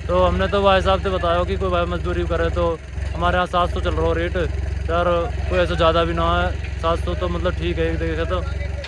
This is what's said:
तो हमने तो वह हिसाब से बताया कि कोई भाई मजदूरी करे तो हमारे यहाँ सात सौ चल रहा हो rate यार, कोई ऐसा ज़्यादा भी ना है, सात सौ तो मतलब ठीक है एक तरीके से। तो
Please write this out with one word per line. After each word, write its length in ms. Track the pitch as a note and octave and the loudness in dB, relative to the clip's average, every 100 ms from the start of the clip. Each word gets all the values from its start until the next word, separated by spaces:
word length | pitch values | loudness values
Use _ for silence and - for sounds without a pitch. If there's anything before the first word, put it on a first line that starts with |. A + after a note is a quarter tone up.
| - | -2
तो 180 | F3+ | 2
हमने 240 | F3+ F3+ F#3+ | 4 2 2
तो 140 | G3+ | 2
वह 140 | G3 F#3+ | 4 4
हिसाब 240 | F3+ F#3+ | 4 2
से 100 | F#3+ | 0
बताया 340 | F#3 F3 F3 | 0 0 0
कि 120 | F3+ F#3+ | 0 -2
कोई 140 | F#3+ | 0
भाई 160 | F3 F3 | 0 0
मजदूरी 360 | F3 E3+ F3 E3+ | -2 -2 -2 -2
करे 240 | E3 E3 | 0 0
तो 140 | E3+ E3+ D#3+ - - - | 0 0 -2 -6 -8 -6
हमारे 220 | D#3+ F3 F3+ | -2 0 2
यहाँ 100 | F3+ | 0
सात 220 | F3+ F3 | 0 0
सौ 100 | - | 0
चल 100 | F3 | -2
रहा 140 | D#3+ E3 | 0 0
हो 60 | |
rate 220 | E3 E3+ F3+ | 0 0 -2
यार, 720 | D#3+ - - - - E3 F3 E3+ E3+ - - | -2 -2 -4 -4 -2 0 2 0 0 -4 -2
कोई 80 | F3+ | 2
ऐसा 160 | E3+ E3+ | 2 4
ज़्यादा 280 | E3 E3 | 4 4
भी 100 | E3+ | 2
ना 200 | E3 E3 | 0 2
है, 180 | F3 F3+ - - - | 2 0 -2 -6 -2
सात 200 | E3 E3+ | 0 0
सौ 140 | - E3+ | -2 -2
तो 120 | F3+ | -2
मतलब 220 | F3 F3 | -2 -2
ठीक 240 | D#3+ E3+ E3 | -2 -2 0
है 140 | E3 | 0
एक 60 | D#3+ | 0
तरीके 180 | E3 D#3+ | -2 -2
से। 80 | E3 | -2
तो 160 | F3+ - - F#3+ - | -2 -2 -4 -4 -6